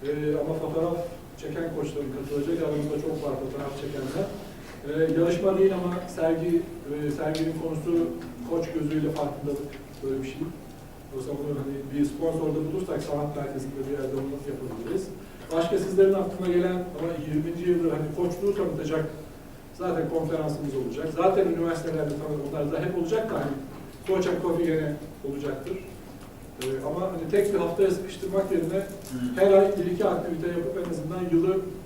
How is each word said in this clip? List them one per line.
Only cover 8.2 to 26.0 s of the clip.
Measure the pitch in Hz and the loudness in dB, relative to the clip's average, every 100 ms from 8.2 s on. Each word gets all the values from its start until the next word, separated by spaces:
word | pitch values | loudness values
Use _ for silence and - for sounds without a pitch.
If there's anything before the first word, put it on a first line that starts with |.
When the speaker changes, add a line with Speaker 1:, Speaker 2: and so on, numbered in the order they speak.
| - - - | -8 -10 -2
Speaker 1:
koç | 165 156 160 | 0 0 0
gözüyle | 147 156 147 | 0 2 2
farkındalık, | - 143 - 143 143 147 - - - | 0 -2 -2 -4 -4 -4 -10 -14 -8
böyle | 135 135 | -4 -2
bir | 131 | -4
şey. | 139 160 - - - - - - 139 | -4 -6 -8 -14 -14 -16 -16 -10 -8
O | |
zaman | 127 143 147 139 | -6 -6 -4 -4
hani | 135 139 135 | -4 -6 -4
bir | 143 143 | 0 0
sponsorda | - 165 160 156 156 151 | 2 0 2 0 0 0
bulursak | 190 180 147 | -2 -2 -4
sanat | - 143 147 151 | -2 -2 -2 -4
merkezinde | 139 131 135 139 131 | -4 -6 -6 -6 -4
bir | 143 | -2
yerde | 131 135 | -2 -2
onu | 135 139 143 | -4 -6 -6
yapabiliriz. | 123 127 113 117 190 - - - - - 165 | -6 -6 -8 -2 -2 -2 -10 -14 -14 -4 0
Başka | 175 196 | 2 2
sizlerin | 190 190 196 | 2 6 8
aklına | 196 185 - 180 175 | 6 2 -2 2 4
gelen | 175 180 180 - | 4 0 -4 -4
ama | 165 156 151 | -4 -4 -2
yirminci | 151 160 170 180 | 0 0 -2 2
yılı | 175 165 147 | 4 4 0
hani | 151 - | -2 0
koçluğu | 175 180 202 202 | -2 0 0 2
tanıtacak | 180 - 151 160 151 - - - - - - - | 0 0 -2 0 -2 -6 -12 -14 -16 -16 -16 -6
zaten | 180 175 151 | -2 0 2
konferansımız | 160 156 160 151 143 139 131 | 0 0 0 0 -2 -2 -2
olacak. | 120 120 160 160 | -2 -4 -4 4
Zaten | 190 196 180 | 6 6 4
üniversitelerde | 165 170 165 165 160 147 147 | 4 0 0 -2 -2 -2 -2
tanı-, | 151 147 139 | -4 -4 -4
onlar | 151 143 | -2 0
da | 160 180 | 0 0
hep | 180 | 0
olacak | 165 147 143 | 0 0 0
da | |
hani | 131 143 - - - - - - | -2 -2 -4 -8 -12 -14 -12 0
Coach | 185 180 | 2 2
and | 170 | 2
Coffee | 180 165 165 | 2 2 4
gene | 156 151 147 - - 139 | 4 2 -2 -8 -10 -6
olacaktır. | 143 143 127 - 190 - - | -4 -4 -4 -6 -8 -8 -14